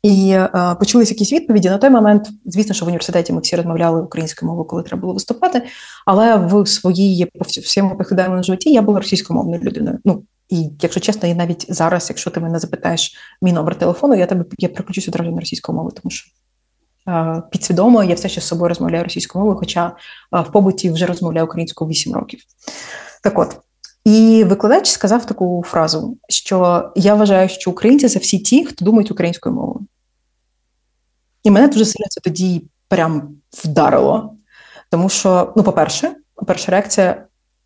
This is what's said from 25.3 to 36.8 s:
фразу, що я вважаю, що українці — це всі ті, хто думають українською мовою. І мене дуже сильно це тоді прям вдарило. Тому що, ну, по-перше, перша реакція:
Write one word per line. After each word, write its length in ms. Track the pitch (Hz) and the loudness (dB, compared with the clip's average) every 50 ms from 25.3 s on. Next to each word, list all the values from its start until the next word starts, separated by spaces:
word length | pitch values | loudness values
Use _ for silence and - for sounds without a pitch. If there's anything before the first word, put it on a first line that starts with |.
| 214 - 185 180 180 175 175 | -6 -4 -2 -2 -2 -4 -6
фразу, 500 | - - 170 160 156 160 156 - 226 247 - _ - | -4 -2 0 0 0 -2 -4 -6 -8 -12 -14 _ -6
що 640 | - - - - 196 185 180 175 175 170 - - - | -6 -6 -4 -2 0 2 2 4 2 0 -2 -2 -2
я 180 | - 185 202 208 | 2 4 4 4
вважаю, 340 | 208 214 202 196 185 190 190 | 4 4 4 4 4 2 2
що 220 | - - - 185 | -2 -6 -6 -6
українці — 380 | 175 - - 220 269 285 269 233 | -6 0 4 4 6 6 4 2
це 100 | - 190 | 2 0
всі 200 | - - - 190 | -2 -2 -2 -2
ті, 260 | - - 240 285 339 | 0 4 2 2 2
хто 200 | - - - 180 | 2 -8 -2 0
думають 260 | 196 220 220 202 214 | 2 4 4 2 0
українською 440 | 214 - 175 170 170 - - - - | -2 -2 -2 -2 -2 -4 -6 -6 -6
мовою. 260 | - - - - - 202 - _ _ _ _ _ _ _ _ _ _ _ _ _ _ _ _ _ _ _ _ _ _ _ _ _ _ _ _ _ _ | -4 -6 -8 -10 -10 -14 -16 _ _ _ _ _ _ _ _ _ _ _ _ _ _ _ _ _ _ _ _ _ _ _ _ _ _ _ _ _ _
І 80 | _ 214 | _ 4
мене 180 | 202 202 269 285 | 6 6 6 4
дуже 160 | 285 214 220 | 4 2 0
сильно 220 | 214 - - 214 202 | 0 0 -6 -8 -8
це 120 | - - | -8 -6
тоді 440 | - 180 156 165 180 185 180 165 - - _ _ _ _ | -6 -6 -4 -2 -2 -2 -2 -2 -6 -10 _ _ _ _
прям 400 | 196 185 165 160 160 151 143 147 - _ _ _ - - - | 0 0 0 0 -2 -4 -6 -8 -18 _ _ _ -20 -10 -8
вдарило. 720 | 160 143 156 151 139 - 139 135 139 143 - - - - _ _ _ _ _ - - - - _ _ | -2 2 2 2 4 4 4 4 2 0 0 -2 -8 -16 _ _ _ _ _ -20 -20 -20 -20 _ _
Тому 180 | - 170 180 190 | -2 0 0 0
що, 440 | - - - 196 185 180 180 - - | -2 0 2 2 2 2 2 2 2
ну, 60 | 220 | 2
по-перше, 520 | 202 214 - - 156 151 - - - 320 - - _ _ _ - 202 | 2 2 2 2 0 0 0 -4 -4 -6 -6 -10 _ _ _ -12 -4
перша 260 | - 180 - - - | -4 -4 -2 0 0
реакція: 520 | 180 196 | 0 0